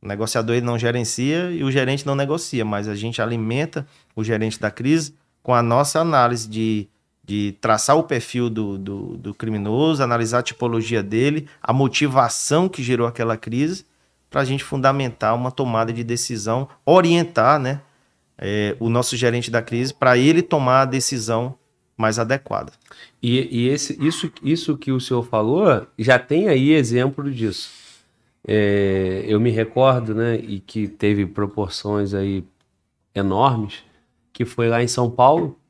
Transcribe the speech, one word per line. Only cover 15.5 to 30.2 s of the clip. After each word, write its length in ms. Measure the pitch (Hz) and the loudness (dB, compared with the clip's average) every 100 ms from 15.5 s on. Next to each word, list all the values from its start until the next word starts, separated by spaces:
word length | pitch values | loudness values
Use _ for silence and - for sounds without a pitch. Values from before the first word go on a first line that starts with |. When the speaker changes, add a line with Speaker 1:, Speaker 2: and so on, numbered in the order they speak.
Speaker 1:
tomada 420 | 127 131 113 113 | -4 -2 0 -2
de 120 | 117 | -4
decisão, 640 | 117 117 - 117 104 117 135 - - | -4 -4 -4 -6 -2 -2 -4 -8 4
orientar, 720 | 175 175 170 170 143 113 151 | 6 6 4 2 2 4 4
né, 220 | 131 143 - _ _ _ _ _ | 0 -4 -10 _ _ _ _ _
é, 380 | 95 104 104 - | -4 -2 -2 -2
o 100 | 113 | 0
nosso 280 | 117 123 123 | 0 0 0
gerente 340 | 120 120 117 | 0 0 0
da 100 | 117 | -2
crise 320 | 113 117 127 | -2 -4 -4
pra 240 | - 131 123 | 2 4 6
ele 260 | 135 165 | 6 4
tomar 400 | 175 160 127 131 | 4 0 4 4
a 20 | |
decisão 720 | 135 131 - 131 110 113 123 139 _ _ _ _ | 4 0 -2 -4 -2 -2 -2 -8 _ _ _ _
mais 240 | 110 110 | 0 0
adequada. 500 | 113 135 - 101 - _ _ - - _ | 0 -2 -4 -8 -8 _ _ -20 -20 _
Speaker 2:
E, 280 | 120 123 131 117 | -2 0 0 0
e 40 | 120 | 0
esse, 300 | 143 - - | 0 -4 -2
isso, 320 | 143 160 170 - | -2 -2 -8 -6
isso 320 | 131 160 165 143 | -2 -2 -2 -4
que 160 | - | -2
o 80 | 131 | -4
senhor 240 | 123 127 | -2 -2
falou, 600 | 117 113 107 147 202 120 - - | 0 0 0 2 4 2 0 -6
já 220 | 113 127 | 2 2
tem 280 | - 156 208 | 4 0 2
aí 220 | 139 135 | 2 4
exemplo 560 | 156 131 120 131 139 143 | 4 4 2 0 -2 -8
disso. 560 | 127 110 92 - - - - _ _ _ _ - | -4 -4 -4 -12 -18 -20 -20 _ _ _ _ -2
É, 800 | 107 104 101 98 95 95 95 101 | 2 2 2 2 0 0 -4 0
eu 120 | 107 | 2
me 100 | 117 | 2
recordo, 640 | 110 110 - 131 127 110 | 2 -2 4 4 4 0
né, 220 | 107 | -2